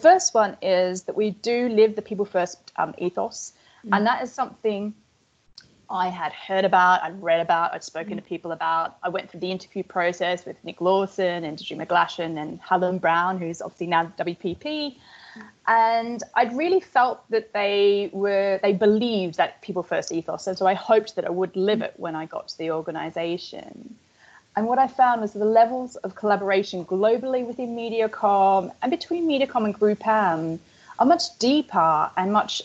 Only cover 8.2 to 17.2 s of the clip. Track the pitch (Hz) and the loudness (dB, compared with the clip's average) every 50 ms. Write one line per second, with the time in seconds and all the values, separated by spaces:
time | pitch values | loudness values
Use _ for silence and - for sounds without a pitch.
8.2 | - - 180 165 - 170 160 160 165 160 165 165 165 170 - _ - 180 170 185 | -10 -10 -10 -10 -8 -8 -8 -4 -4 -2 0 -2 -2 -4 -6 _ -6 -6 -6 -6
9.2 | 190 - - 165 180 185 185 185 - - - 196 180 - - 185 175 180 180 180 | -8 -10 -12 -10 -6 -6 -6 -8 -10 -10 -10 -10 -10 -6 -4 -2 -2 -2 -2 -2
10.2 | 180 175 180 175 - 185 170 - - 170 - - 170 185 190 196 196 190 - - | -2 -4 -4 -4 -8 -12 -16 -14 -16 -16 -10 -2 0 2 2 2 0 -2 -2 -2
11.2 | 185 175 175 175 165 151 156 156 - - - - - - 175 170 170 - - - | -2 -2 -2 -4 -6 -8 -10 -10 -12 -12 -10 -10 -4 0 2 2 2 0 -2 -6
12.2 | 170 165 160 151 151 156 170 170 - - 185 180 185 180 185 180 180 160 165 170 | -8 -6 -6 -8 -8 -10 -12 -12 -4 -2 0 0 2 0 0 0 0 2 2 2
13.2 | 175 185 190 180 170 165 170 - - 180 - - 175 175 170 165 170 170 - - | 2 0 -2 -4 -6 -8 -8 -10 -12 -12 -10 -10 -4 0 0 0 0 -2 -6 -8
14.2 | 170 175 175 - - 175 170 - - 302 302 302 294 285 - - - - - - | -6 -6 -6 -6 -6 -8 -8 -6 -8 -8 -6 -6 -6 -8 -10 -14 -20 -20 -20 -20
15.2 | - - - 220 214 214 - _ _ - 226 226 226 226 233 233 226 233 240 220 | -20 -20 -20 -20 -20 -20 -20 _ _ 2 2 4 4 4 2 0 -2 -4 -6 -8
16.2 | - - - 233 247 233 240 269 320 349 370 370 - - - 254 247 247 226 - | -10 -2 0 0 0 2 0 -2 0 2 2 2 0 2 2 2 2 2 0 -4